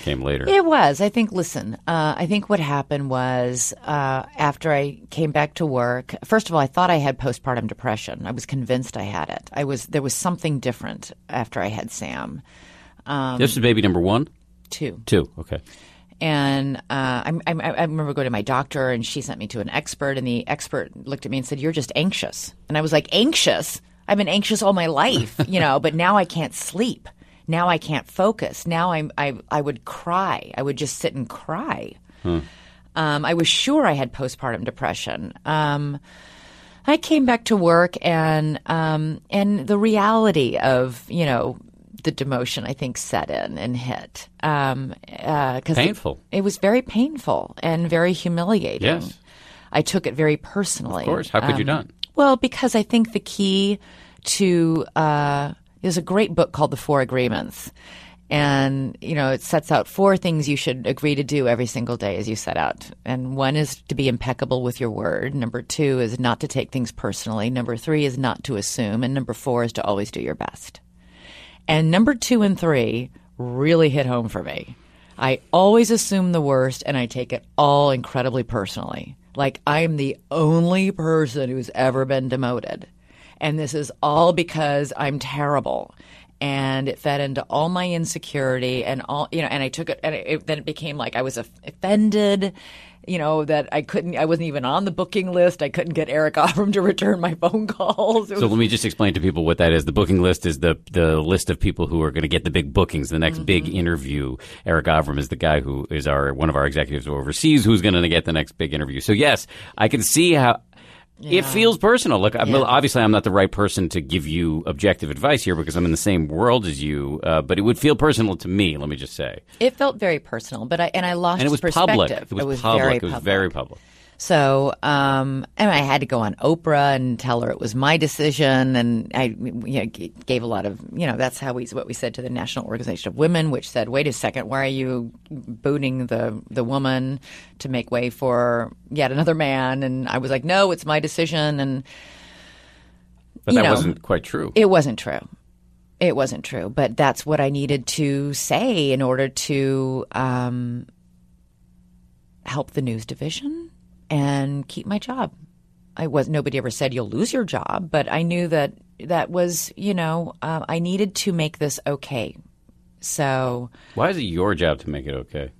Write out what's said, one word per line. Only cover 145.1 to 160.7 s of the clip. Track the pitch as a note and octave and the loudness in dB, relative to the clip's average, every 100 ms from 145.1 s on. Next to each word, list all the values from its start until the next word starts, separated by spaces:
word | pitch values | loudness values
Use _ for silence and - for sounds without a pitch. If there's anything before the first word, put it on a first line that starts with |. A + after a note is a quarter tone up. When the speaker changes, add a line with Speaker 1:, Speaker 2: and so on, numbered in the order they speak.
| B1+ - - _ _ _ _ _ - | -6 -8 -20 _ _ _ _ _ 0
Speaker 2:
It | F3+ B2 | 0 2
wasn't | C3 - - | 0 -4 -8
true, | B2 F2+ | -8 -6
but | B2+ C3 A#2+ | 0 0 2
that's | C#3 - D3 | 0 0 -2
what | D3+ | 0
I | C#3 | 0
needed | C#3+ C#3 C#3+ A#2+ - | -2 -2 -2 -2 -2
to | C#3+ C#3 C#3+ C#3 | 0 0 -2 -4
say | - D3 B3+ G3+ C#3+ | -2 0 0 2 2
in | B2+ | 2
order | C3 B2+ C3+ | 2 0 0
to, | - - C#3 C3+ C3+ C3 C3 - | -4 -2 0 2 0 0 -4 -4
um, | - C3 B2 B2 B2 A#2+ A#2+ - _ _ _ _ _ _ _ _ _ _ _ _ _ _ _ - | -2 -2 0 -2 -4 -6 -8 -12 _ _ _ _ _ _ _ _ _ _ _ _ _ _ _ -8
help | C3+ - | -6 -4
the | - | -4
news | B2+ A2+ A2 | -4 -4 -8
division | C3 D3 - C#4+ E4 E4+ _ _ - - | -8 -8 -6 -8 -8 -12 _ _ -20 -4
and | D3+ C#3 C#3 C#3 C#3+ C3+ | 0 2 0 -2 -4 -8
keep | - - | -10 -6
my | G#3 | -6
job. | - B3+ A#3 - - _ _ _ _ - | -6 -6 -6 -8 -20 _ _ _ _ -8
I | D#3+ | -2
was, | C#3 C3 | 0 2
nobody | D3+ C#3 C3+ | 0 -2 -2
ever | B2+ | -4
said, | - C3+ | -2 -2
"You'll | B2 G#2 | -2 -4
lose | A2 A3 | -2 0
your | C4 | 0
job," | G3+ A2+ - - E3 | -2 -4 -4 -4 0
but | D3+ - | 0 0
I | D#3+ | -2
knew | E3+ F3 F3 | 0 0 0
that | D#3+ C#3+ - _ - | 0 0 -4 _ -14
that | D3 E3+ - | -2 -2 0
was, | F3 F3 E3+ - - | 0 0 0 -8 -6
you | G3 | -2
know, | F#3 D#3+ E3 E3 - | 0 0 -2 -4 -8
uh, | D3+ D#3+ | -6 -6
I | - | -4